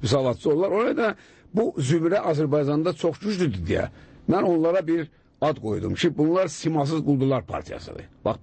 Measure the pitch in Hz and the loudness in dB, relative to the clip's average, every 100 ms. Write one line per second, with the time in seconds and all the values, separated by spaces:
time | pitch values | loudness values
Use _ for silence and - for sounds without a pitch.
0 | 117 139 131 113 165 147 196 202 240 285 | 0 2 2 0 0 2 2 0 0 0
1 | 226 - - - - 185 220 - 127 165 | 0 -2 -10 -20 -6 -2 -2 -2 0 2
2 | 165 202 202 151 151 147 143 147 165 165 | 2 0 0 0 2 2 2 0 0 -2
3 | 165 147 208 190 165 95 85 95 - - | -2 -2 -4 -2 -2 -2 -2 -2 -4 -10
4 | - - - 180 214 170 165 190 160 165 | -20 -8 -2 0 2 2 2 0 0 -2
5 | 151 _ _ _ 147 151 110 98 95 95 | -4 _ _ _ -2 0 -2 0 -2 0
6 | 170 147 156 180 185 - 160 160 139 160 | 0 2 2 2 0 -2 -2 0 0 0
7 | 135 139 135 127 - 78 78 - - 50 | 2 2 2 0 -2 -8 -8 -12 -12 -14
8 | - - - 113 | -16 -6 -4 -2